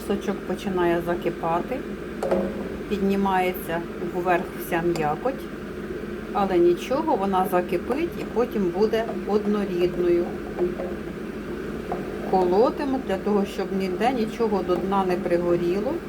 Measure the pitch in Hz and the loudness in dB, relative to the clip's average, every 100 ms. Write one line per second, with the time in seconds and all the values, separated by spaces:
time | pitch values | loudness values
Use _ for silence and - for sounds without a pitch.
0 | - 196 - - - 190 214 185 175 170 | 0 -2 -2 -4 -4 -4 -2 2 2 2
1 | 170 175 170 170 170 170 - 247 - - | 0 -2 -2 -2 0 0 0 -4 -6 -8
2 | - - - 190 196 - - - - 202 | -8 -4 0 0 0 -4 -6 -6 -4 0
3 | 196 196 196 185 185 185 160 170 170 - | 2 4 4 4 2 0 -4 -4 -4 -6
4 | 175 180 175 175 - - - 170 175 165 | -4 -2 2 2 2 -6 -2 0 2 2
5 | 151 156 254 - - - - - - - | 0 0 -2 -2 -6 -8 -8 -8 -8 -6
6 | - - - - 190 175 175 175 - 269 | -6 -8 -4 0 2 6 6 6 2 0
7 | 320 247 196 190 185 180 - 175 - 262 | 2 2 2 2 4 2 2 -2 0 -2
8 | 339 214 - 214 247 226 185 175 214 220 | -2 -4 -4 0 0 2 0 2 2 2
9 | 226 202 196 214 208 208 185 175 175 175 | 0 -4 -2 -2 0 0 0 0 0 2
10 | 175 175 175 - - - - - 180 175 | 2 2 0 -4 -8 -2 -2 -2 -6 -6
11 | - - - - - - - - - 180 | -8 -8 -8 -8 -8 -8 -6 -8 -6 -6
12 | - - - 190 180 185 262 - 285 262 | -6 -6 0 2 4 4 4 2 -2 -2
13 | 208 190 202 208 196 - 180 190 190 180 | -2 -2 2 2 2 -2 -2 -2 -2 0
14 | 226 254 214 - 226 202 175 175 190 196 | 0 2 -2 0 2 2 2 0 2 2
15 | 185 180 175 175 175 175 175 196 247 339 | 2 0 2 2 4 2 2 0 0 -4